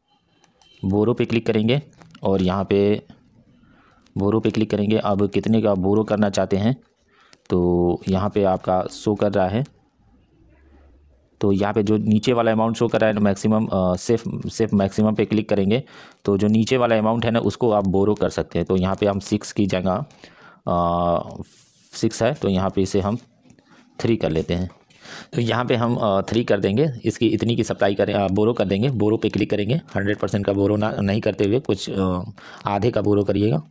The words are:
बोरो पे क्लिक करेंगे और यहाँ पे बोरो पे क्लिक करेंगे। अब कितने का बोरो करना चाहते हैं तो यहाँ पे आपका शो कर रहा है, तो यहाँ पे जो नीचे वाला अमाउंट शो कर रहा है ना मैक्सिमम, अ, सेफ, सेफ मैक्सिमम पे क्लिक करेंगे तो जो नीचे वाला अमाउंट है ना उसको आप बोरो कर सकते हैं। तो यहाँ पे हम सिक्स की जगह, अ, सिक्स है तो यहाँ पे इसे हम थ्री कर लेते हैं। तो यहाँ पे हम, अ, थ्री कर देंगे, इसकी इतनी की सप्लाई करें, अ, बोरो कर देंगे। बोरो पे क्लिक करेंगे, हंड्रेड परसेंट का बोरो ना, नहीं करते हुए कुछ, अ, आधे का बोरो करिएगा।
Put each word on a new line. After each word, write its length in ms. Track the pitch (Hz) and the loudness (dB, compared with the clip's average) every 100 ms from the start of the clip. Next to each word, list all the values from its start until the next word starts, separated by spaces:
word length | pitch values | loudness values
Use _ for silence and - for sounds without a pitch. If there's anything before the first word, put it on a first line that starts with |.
| _ _ _ _ _ _ _ _ 98 | _ _ _ _ _ _ _ _ -2
बोरो 280 | 101 107 | 2 2
पे 120 | 107 117 | 0 0
क्लिक 220 | 117 - | 0 0
करेंगे 340 | 110 110 139 - - - - | 0 2 0 -2 -16 -20 -6
और 180 | 95 98 | -2 2
यहाँ 240 | 92 95 95 | 2 0 0
पे 400 | 101 101 104 - - _ _ _ _ _ _ _ _ _ - | 2 4 0 -4 -20 _ _ _ _ _ _ _ _ _ -2
बोरो 220 | 98 110 | 0 2
पे 120 | 107 | 0
क्लिक 200 | 107 107 | 0 0
करेंगे। 260 | 104 104 107 | 0 0 0
अब 320 | - 101 101 | 0 0 0
कितने 320 | 101 107 110 | 0 0 2
का 120 | 107 98 | 2 2
बोरो 280 | 92 107 | 2 0
करना 260 | 104 104 107 | 2 0 0
चाहते 280 | 98 95 95 | 0 0 0
हैं 180 | 107 127 _ _ _ _ _ _ - | 0 -2 _ _ _ _ _ _ -2
तो 520 | 90 87 87 87 85 - | 0 2 2 2 0 -2
यहाँ 200 | 95 101 | -2 0
पे 140 | 104 | 0
आपका 400 | 98 92 - 92 | 2 0 0 -2
शो 320 | - - - 101 | -2 -4 -4 0
कर 160 | 104 | 0
रहा 160 | 101 92 | 2 0
है, 160 | 104 147 _ _ _ _ _ _ _ _ _ _ - _ _ _ _ _ _ | 0 -4 _ _ _ _ _ _ _ _ _ _ -20 _ _ _ _ _ _
तो 100 | 104 | 0
यहाँ 220 | 98 101 | 2 0
पे 100 | 107 | 0
जो 140 | 101 107 | 2 2
नीचे 360 | 107 107 120 | 2 2 2
वाला 180 | 120 117 | 2 2
अमाउंट 240 | 110 113 113 | 2 0 0
शो 120 | 117 | 0
कर 120 | 110 | 2
रहा 80 | 110 | 2
है 60 | |
ना 60 | 107 | 2
मैक्सिमम, 460 | 104 95 110 110 110 | 0 2 0 0 0
अ, 300 | 95 92 90 | 0 0 0
सेफ, 280 | - - - 76 87 | 0 -2 -2 -8 -8
सेफ 260 | - 110 | -4 0
मैक्सिमम 420 | 101 98 - 107 107 | 2 0 0 0 0
पे 100 | 104 | 0
क्लिक 240 | 107 104 | 0 0
करेंगे 340 | 101 98 117 - - - _ - | 0 2 0 -2 -16 -20 _ -2
तो 120 | 98 | 2
जो 100 | 104 | 2
नीचे 300 | 110 107 131 | 2 2 2
वाला 200 | 120 113 | 2 2
अमाउंट 280 | 110 117 113 | 2 0 0
है 60 | |
ना 80 | 113 | 0
उसको 320 | 104 - 123 | 0 0 2
आप 160 | 107 98 | 2 2
बोरो 280 | 95 101 104 | 2 2 2
कर 140 | 90 | -2
सकते 300 | - 80 87 | -2 -4 -4
हैं। 60 | 85 | 0
तो 100 | 95 | 0
यहाँ 200 | 92 95 | 0 0
पे 100 | 104 | 0
हम 140 | 98 | 0
सिक्स 320 | - 104 - | -2 -4 -4
की 140 | - 101 | -2 0
जगह, 400 | 95 92 92 147 - - - - - - | 0 -2 -2 -6 -14 -20 -20 -20 -10 -4
अ, 760 | 87 87 87 87 85 - - - - - - - | 0 0 0 0 0 -4 -12 -16 -20 -20 -20 -18
सिक्स 300 | - 113 - | -4 -4 0
है 100 | 117 | -2
तो 160 | 151 101 | 0 0
यहाँ 200 | 92 95 | 0 0
पे 120 | 95 | 0
इसे 200 | 95 101 | 0 0
हम 160 | 98 117 - _ - - _ - _ - | -2 -4 -8 _ -20 -20 _ -20 _ -6
थ्री 160 | 113 110 | -2 0
कर 140 | - | 0
लेते 240 | 78 76 | -2 -2
हैं। 160 | 87 92 - _ _ - - - | -4 -4 -10 _ _ -20 -20 -8
तो 80 | - | -4
यहाँ 240 | 117 117 123 | -2 -2 0
पे 100 | 123 | 0
हम, 200 | 117 120 | 0 0
अ, 260 | 113 98 | 0 0
थ्री 220 | 95 110 | 0 -2
कर 160 | 123 101 | 0 0
देंगे, 280 | 98 104 156 120 113 | 0 0 0 -2 -6
इसकी 220 | - 113 | 0 0
इतनी 280 | - 156 - | 2 0 0
की 80 | |
सप्लाई 320 | 110 95 101 101 | -2 0 0 2
करें, 180 | 104 | 0
अ, 140 | 101 98 | 0 0
बोरो 260 | 95 107 | 2 0
कर 120 | 120 101 | 0 0
देंगे। 240 | 95 127 | 0 0
बोरो 280 | 123 104 110 | 0 0 0
पे 120 | 107 | 0
क्लिक 200 | - 107 | -2 -2
करेंगे, 260 | 101 101 165 | -2 -2 -4
हंड्रेड 420 | - - 101 104 | -4 -4 -4 -4
परसेंट 280 | 101 104 98 | -4 -2 0
का 80 | |
बोरो 220 | 98 101 107 | 0 2 0
ना, 160 | 107 | -2
नहीं 300 | - 101 104 | -2 -2 0
करते 240 | 110 95 101 | -2 0 0
हुए 140 | 120 | 0
कुछ, 300 | - 101 - | -2 -4 -4
अ, 320 | 98 92 90 90 104 - - - | -2 -2 -2 -6 -14 -20 -10 -4
आधे 260 | 101 117 | -2 0
का 100 | 110 | 0
बोरो 220 | 101 101 | 0 0
करिएगा। 400 | 101 95 104 147 - | 0 0 0 -2 -4